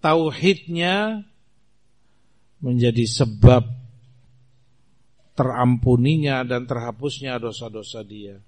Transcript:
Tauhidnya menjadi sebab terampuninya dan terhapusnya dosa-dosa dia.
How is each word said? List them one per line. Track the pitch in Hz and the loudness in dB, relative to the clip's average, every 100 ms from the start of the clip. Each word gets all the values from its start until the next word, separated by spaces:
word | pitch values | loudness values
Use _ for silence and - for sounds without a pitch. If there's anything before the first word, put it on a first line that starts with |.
Tauhidnya | 160 160 160 - 170 196 - 170 175 190 214 220 202 _ _ _ _ _ _ _ _ _ _ _ _ _ | 2 2 0 0 0 0 -2 -4 -2 -2 -4 -6 -12 _ _ _ _ _ _ _ _ _ _ _ _ _
menjadi | 135 123 120 117 113 | -4 0 2 2 -2
sebab | - 127 104 - 123 - - - - _ _ _ _ _ _ _ _ _ _ _ _ _ | 0 -2 6 8 8 2 -10 -16 -20 _ _ _ _ _ _ _ _ _ _ _ _ _
terampuninya | - 131 120 123 123 123 123 127 160 147 135 123 | -4 -4 0 2 2 4 4 4 2 0 -2 -2
dan | 123 123 | -4 -4
terhapusnya | 123 117 110 139 131 135 123 | -8 -8 -8 -8 -8 -10 -8
dosa-dosa | 113 107 117 107 101 113 104 | -8 -10 -14 -14 -14 -14 -14
dia. | 104 101 98 | -16 -18 -18